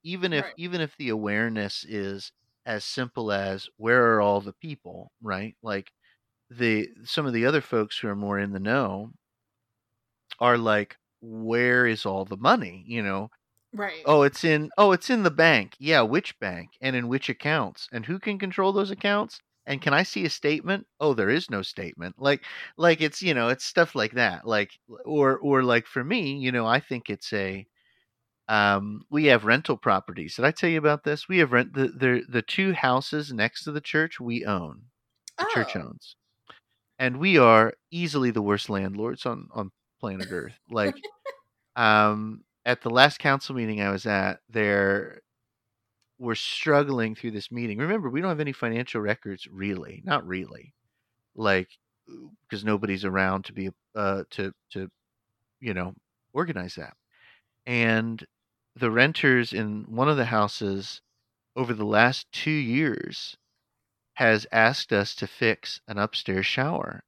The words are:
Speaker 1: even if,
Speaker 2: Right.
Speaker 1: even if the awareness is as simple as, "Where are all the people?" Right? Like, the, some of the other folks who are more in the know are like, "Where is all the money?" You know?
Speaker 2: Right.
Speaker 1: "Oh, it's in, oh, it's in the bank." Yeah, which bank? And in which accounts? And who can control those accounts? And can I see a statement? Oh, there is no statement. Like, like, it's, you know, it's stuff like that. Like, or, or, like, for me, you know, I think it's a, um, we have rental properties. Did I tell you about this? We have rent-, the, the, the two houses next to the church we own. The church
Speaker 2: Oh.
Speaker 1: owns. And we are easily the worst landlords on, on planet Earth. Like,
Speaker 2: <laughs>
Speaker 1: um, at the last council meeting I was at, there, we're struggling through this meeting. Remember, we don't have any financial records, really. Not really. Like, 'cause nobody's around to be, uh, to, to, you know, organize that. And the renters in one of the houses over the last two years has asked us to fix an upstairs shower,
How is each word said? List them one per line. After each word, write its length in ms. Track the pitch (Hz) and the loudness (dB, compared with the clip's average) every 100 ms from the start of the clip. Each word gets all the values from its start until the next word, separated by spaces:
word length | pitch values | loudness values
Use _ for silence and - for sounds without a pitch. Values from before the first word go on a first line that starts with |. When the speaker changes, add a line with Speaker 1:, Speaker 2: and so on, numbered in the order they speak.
Speaker 1:
even 300 | 160 185 180 | -10 -6 -2
if, 140 | 156 139 | -2 -4
Speaker 2:
Right. 100 | 160 | -8
Speaker 1:
even 240 | 175 175 | -8 -6
if 160 | 151 - | -6 -6
the 120 | 131 | -4
awareness 760 | 110 104 104 117 110 101 - - | -4 -2 -2 -2 -2 -6 -8 -8
is 460 | 107 98 98 - - _ _ - | -6 -6 -8 -14 -20 _ _ -8
as 200 | 107 - | -8 -6
simple 460 | - 123 - 110 | -8 -8 -6 -4
as, 380 | 101 98 98 - - | -2 -2 -6 -10 -6
"Where 360 | 110 123 117 113 | 2 4 4 4
are 60 | |
all 200 | 104 101 | 4 2
the 120 | 98 | -2
people?" 580 | - 160 143 - 90 - _ | -12 -14 -14 -16 -18 -20 _
Right? 360 | 110 95 107 - | -8 -8 -8 -12
Like, 300 | 113 98 95 _ _ _ _ _ _ | -8 -8 -8 _ _ _ _ _ _
the, 400 | 120 120 107 - - 120 | -2 2 2 0 -8 -6
some 200 | - 143 | -4 -2
of 60 | |
the 120 | 117 120 | 0 2
other 140 | 151 | 0
folks 380 | - 117 107 - | 0 -2 -2 -4
who 80 | 110 | -6
are 60 | 101 | -4
more 240 | 101 101 | -4 -2
in 140 | 101 | -2
the 60 | 98 | -4
know 520 | 98 131 113 95 113 - _ _ _ _ _ _ _ _ _ _ _ - | -2 -2 -2 -6 -10 -18 _ _ _ _ _ _ _ _ _ _ _ 0
are 180 | 120 120 | 2 4
like, 400 | 113 104 101 - _ _ | 4 0 0 -10 _ _
"Where 640 | 113 110 110 117 123 123 123 | -16 -10 -2 0 2 4 2
is 180 | 110 104 | 0 -4
all 200 | 95 95 | -4 -6
the 120 | 98 | -2
money?" 460 | 131 233 101 90 101 | 2 2 0 -12 -10
You 140 | 117 | -6
know? 260 | 101 98 107 _ _ _ _ | -4 -4 -6 _ _ _ _
Speaker 2:
Right. 320 | 214 202 160 143 | -8 -8 -4 4
Speaker 1:
"Oh, 180 | 151 | 6
it's 200 | 143 - 165 | 6 2 0
in, 260 | 151 151 - | 0 0 4
oh, 140 | 202 | 4
it's 160 | 180 - | 4 2
in 140 | 247 | 0
the 80 | 185 | 2
bank." 440 | 147 165 131 95 - | 4 6 6 2 -6
Yeah, 220 | 139 156 | 2 4
which 360 | 110 147 - - | 4 2 -4 -6
bank? 320 | 101 87 87 _ | -8 -8 -12 _
And 140 | 131 127 | -4 -4
in 120 | 120 | -2
which 200 | 135 - | -2 -4
accounts? 600 | 127 147 156 104 - - | -4 -2 -2 -2 -6 -14
And 120 | 123 110 | -10 -8
who 120 | 190 | -6
can 200 | 214 202 | -6 -6
control 340 | 196 180 190 | -4 0 0
those 180 | 196 196 | 0 -2
accounts? 500 | 196 202 202 220 - _ _ - | -2 -2 0 -2 -10 _ _ -8
And 140 | 139 | -4
can 120 | 147 | 2
I 100 | 143 | 2
see 220 | 185 202 170 | 2 -2 -4
a 60 | |
statement? 560 | - 147 151 165 196 - _ | -2 0 0 -2 -4 -6 _
Oh, 140 | 151 120 | 0 2
there 140 | 101 | 2
is 180 | 147 - | 0 -2
no 100 | 107 | -6
statement. 540 | 95 - 90 - 87 - | -6 -10 -12 -12 -14 -4
Like, 260 | 139 143 - - - - | 0 0 -4 -16 -16 0
like, 240 | 170 160 | 2 4
it's, 200 | 156 - | 0 -2
you 100 | 185 135 | -2 0
know, 140 | 117 | 0
it's 160 | 131 - | 0 0
stuff 300 | - 165 131 | 2 2 2
like 180 | 110 | -2
that. 340 | 117 113 87 113 | 0 0 0 -2
Like, 320 | 107 101 - _ 113 - | -2 -2 -8 _ -16 -4
or, 320 | 151 139 135 | 2 4 2
or, 240 | 143 135 | 2 2
like, 240 | 127 117 - | 4 2 0
for 160 | 135 | -6
me, 340 | 131 240 151 139 | -4 -4 -4 -4
you 140 | 127 | -2
know, 140 | 123 113 | -2 2
I 120 | 123 | 0
think 280 | - 123 - | 0 -8 -8
it's 240 | 104 - | -10 -6
a, 340 | 107 95 98 - _ _ _ _ _ _ _ - | -4 -4 -6 -12 _ _ _ _ _ _ _ -2
um, 540 | 107 104 98 104 107 - | 2 4 2 0 -10 -6
we 140 | 147 151 | 2 6
have 180 | 120 104 | 6 6
rental 320 | 123 - 127 | 2 2 -2
properties. 580 | - 95 - 90 82 - | 2 0 0 -10 -10 0
Did 80 | 131 | 0
I 60 | |
tell 180 | 160 175 | 2 0
you 100 | 160 | 2
about 240 | 151 147 - | 2 0 -2
this? 240 | 151 - | -4 -2
We 100 | 185 | 2
have 120 | 147 | 4
rent-, 200 | 120 127 | 4 2
the, 160 | 135 135 | 0 -2
the, 340 | 131 127 123 - | 0 0 0 0
the 120 | 123 | -4
two 300 | - - 190 | -2 -2 0
houses 600 | 175 131 127 - 151 147 | 0 2 0 -2 -6 -6
next 300 | 120 113 - - | -2 -2 -2 -8
to 60 | |
the 80 | 147 | -8
church 380 | - 151 160 - | -2 -2 -2 -4
we 260 | 120 117 - | -6 -4 -2
own. 420 | 98 80 67 113 _ _ _ - - | -4 -4 -12 -20 _ _ _ -18 -8
The 60 | 392 | -2
church 300 | 415 - 95 | -2 -2 -4
Speaker 2:
Oh. 20 | |
Speaker 1:
owns. 400 | 67 - - - _ _ - - _ _ _ - | -10 -14 -20 -20 _ _ -20 -20 _ _ _ -4
And 180 | 127 127 | -2 0
we 180 | 185 165 | 4 8
are 360 | 120 110 113 - _ | 10 10 8 2 _
easily 400 | 170 170 143 127 | -6 -2 0 2
the 100 | 110 | 2
worst 280 | 101 101 - | 0 0 0
landlords 560 | 101 95 101 110 - 127 | -4 -4 -4 -6 -6 -8
on, 240 | 113 92 | -8 -10
on 180 | 120 98 - _ _ | -10 -10 -12 _ _
planet 300 | 113 95 95 | -10 -8 -8
Earth. 280 | 90 - - _ | -8 -10 -14 _
Like, 340 | 113 101 - | -2 -2 -2
Speaker 2:
<laughs> 300 | 415 - 554 - _ _ _ 123 | -10 -16 -16 -16 _ _ _ 0
Speaker 1:
um, 720 | 113 107 107 107 107 110 _ _ 120 | 4 6 4 2 -6 -12 _ _ -2
at 160 | 123 | -2
the 100 | 117 | 0
last 280 | 120 143 - | 6 6 4
council 360 | 147 135 - 131 | 0 0 -2 -6
meeting 260 | 110 107 | -4 -2
I 100 | 101 | -2
was 140 | 98 110 | -2 -2
at, 360 | 101 95 90 _ | 0 0 -4 _
there, 720 | 113 104 101 98 98 82 - _ _ _ _ _ _ _ _ _ _ | -2 2 2 2 0 -4 -14 _ _ _ _ _ _ _ _ _ _
we're 160 | 123 110 | -6 -4
struggling 800 | - - 165 143 143 127 113 110 | -4 -4 2 4 4 0 -2 -4
through 160 | 120 | -8
this 200 | 107 - | -8 -10
meeting. 280 | 120 117 104 | -8 -6 -4
Remember, 300 | 151 214 147 | -4 -2 -4
we 120 | 131 | -4
don't 80 | 185 | -4
have 100 | 156 | -4
any 140 | 147 | -6
financial 480 | 131 117 117 123 117 | -4 -4 -4 -4 -4
records, 460 | 104 107 - 95 - | -4 -4 -6 -12 -14
really. 540 | 95 98 92 76 - 185 | -8 -6 -6 -8 -14 -4
Not 200 | 147 - | -4 -4
really. 460 | 92 - - 131 _ _ _ _ _ _ - | -8 -10 -16 -20 _ _ _ _ _ _ -2
Like, 440 | 110 95 92 _ _ _ _ - 78 - _ | 2 2 0 _ _ _ _ -20 -20 -20 _
'cause 140 | 104 107 | -6 -2
nobody's 400 | 104 104 95 98 | -2 -2 -4 -2
around 400 | 95 95 95 95 | 0 0 -2 -6
to 80 | |
be, 160 | - 95 - _ 110 | -8 -10 -10 _ -4
uh, 300 | 101 98 87 | -2 -2 -6
to, 220 | - 98 - _ | -8 -8 -10 _
to, 200 | 95 95 - _ _ _ _ _ _ | -12 -12 -14 _ _ _ _ _ _
you 140 | 123 | -8
know, 220 | 92 90 - _ _ _ | -6 -6 -10 _ _ _
organize 420 | 135 170 104 90 - | -6 -4 -6 -10 -12
that. 220 | 69 - _ _ _ _ _ _ - | -16 -20 _ _ _ _ _ _ -4
And 600 | 120 117 113 113 113 - _ _ _ _ - | 0 2 2 0 -6 -14 _ _ _ _ -4
the 160 | 120 | 0
renters 600 | 113 139 160 143 127 117 | 4 4 4 4 4 2
in 320 | 98 107 107 - | -4 -4 -6 -6
one 240 | 113 139 | 0 2
of 80 | 147 | 2
the 80 | 117 | 2
houses 760 | 110 104 - 101 98 98 - _ _ _ _ _ - | 2 0 -2 -4 -4 -6 -14 _ _ _ _ _ -6
over 180 | 123 | -4
the 120 | 110 104 | -2 2
last 460 | 104 120 131 - | 4 4 2 -8
two 200 | - - | -6 -2
years 840 | 151 123 123 151 - 50 - - - _ _ _ _ _ _ _ - | -2 0 0 0 -2 -8 -10 -14 -16 _ _ _ _ _ _ _ 2
has 320 | 120 110 - | 4 4 2
asked 400 | 113 113 135 - | 4 4 2 0
us 220 | 104 101 - | 0 0 -4
to 120 | - | -10
fix 540 | - 117 104 - - - | -2 0 0 -6 -14 -10
an 120 | 101 | -4
upstairs 480 | 107 - - 95 95 | -4 -4 -4 -2 -2
shower, 560 | - 139 170 - - | -2 -2 -4 -6 -12